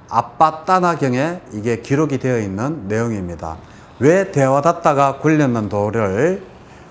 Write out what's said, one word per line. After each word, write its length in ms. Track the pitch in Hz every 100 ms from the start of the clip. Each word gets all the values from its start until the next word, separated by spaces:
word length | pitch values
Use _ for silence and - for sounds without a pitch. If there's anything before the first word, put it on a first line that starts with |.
| -
아빠 560 | 113 - - 160 156 -
따나경에 760 | 185 175 165 185 127 156 180 -
이게 280 | 107 110 113
기록이 380 | - 143 151 131
되어 200 | 131 120
있는 480 | 104 95 135 160 95
내용입니다. 720 | 107 117 104 90 85 82 78 - - - -
왜 320 | 131 185 -
대화닫다가 880 | 143 135 139 143 170 165 139 139 135
굴렸는 500 | 151 156 139 117 104
도를, 760 | 104 104 113 101 98 160 196 - - - - -